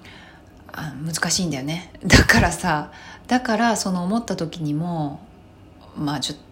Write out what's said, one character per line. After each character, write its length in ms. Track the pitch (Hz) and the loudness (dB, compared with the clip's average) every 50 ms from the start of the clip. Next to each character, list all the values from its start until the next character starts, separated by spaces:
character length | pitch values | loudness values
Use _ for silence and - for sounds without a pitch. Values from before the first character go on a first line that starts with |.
| - - - - - - - - - - - - - - | -20 -20 -20 -20 -20 -20 -20 -20 -20 -20 -20 -20 -20 -16
あ、 240 | - - 156 156 131 | -12 -10 -10 -10 -8
難 340 | 131 156 165 156 - - 170 | -8 -6 -6 -4 -2 0 0
し 140 | - 196 185 | 0 0 0
い 20 | |
ん 60 | 160 | -2
だ 80 | 143 131 | -2 -4
よ 40 | 131 | -4
ね。 300 | 147 160 180 - - - - - | -4 -4 -6 -8 -12 -12 -6 2
だ 200 | 185 - - - | 6 8 8 8
か 160 | - 220 233 | 8 6 6
ら 120 | 196 170 | 4 4
さ、 400 | 165 - - 180 156 151 147 - - - - - - - - | 2 0 0 0 0 0 -2 -6 -12 -18 -18 -18 -18 -10 -2
だ 120 | - 247 254 | 0 0 0
か 160 | 254 240 220 | 2 0 0
ら 200 | 208 233 233 214 | 2 2 2 2
そ 140 | 196 - 196 | 2 0 -2
の 120 | 180 175 175 | -2 -2 0
思 140 | 180 214 | 0 -2
っ 80 | 233 233 | -2 -2
た 100 | - 190 | -2 -4
時 280 | - 165 160 - 175 156 | -4 -4 -6 -6 -4 -4
に 100 | 147 147 | -2 -2
も、 460 | 151 170 175 170 160 151 139 147 - - - - - - - - - - - - - - - - | -2 -2 -2 -2 -2 -4 -4 -6 -10 -16 -20 -20 -20 -20 -20 -20 -20 -20 -20 -20 -20 -20 -14 -8
ま 200 | - 151 143 147 | -6 -4 -4 -2
あ、 40 | 139 | -2
ち 140 | - - 147 | -4 -6 -6
ょ 20 | |
っ 40 | - - - | -10 -14 -12